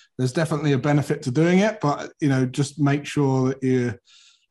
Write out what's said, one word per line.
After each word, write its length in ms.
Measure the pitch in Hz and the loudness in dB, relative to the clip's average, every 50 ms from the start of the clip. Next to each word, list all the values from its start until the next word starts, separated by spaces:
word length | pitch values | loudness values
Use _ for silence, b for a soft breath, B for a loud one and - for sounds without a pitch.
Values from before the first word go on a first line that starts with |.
| b b _ | b b _
there's 160 | - 127 127 - | -4 -4 -2 0
definitely 400 | 170 160 156 165 143 151 147 139 | -2 -2 -2 -2 -2 0 0 0
a 40 | |
benefit 440 | 123 131 147 147 147 139 - 156 156 - | 2 2 2 0 0 0 0 -4 -4 -4
to 80 | 135 | -2
doing 280 | 120 151 160 170 180 185 | 0 2 2 4 4 4
it, 200 | 202 220 214 - | 4 2 0 -2
but, 300 | - 143 139 - - - - _ | -2 -2 -2 -4 -6 -12 -8 _
you 100 | 160 143 | -2 0
know, 160 | 135 131 131 | 2 2 0
just 340 | 123 127 - 143 - - - | 0 -2 -2 -4 -4 -2 0
make 260 | 143 139 139 147 143 | 0 0 0 0 -4
sure 440 | - - 151 143 135 131 131 131 127 | -4 -2 0 0 2 2 2 0 0
that 140 | 135 - - | -2 -2 0
you, 320 | 131 127 127 120 123 113 - b b b b b b b b b b | 0 0 0 0 -2 -4 -8 b b b b b b b b b b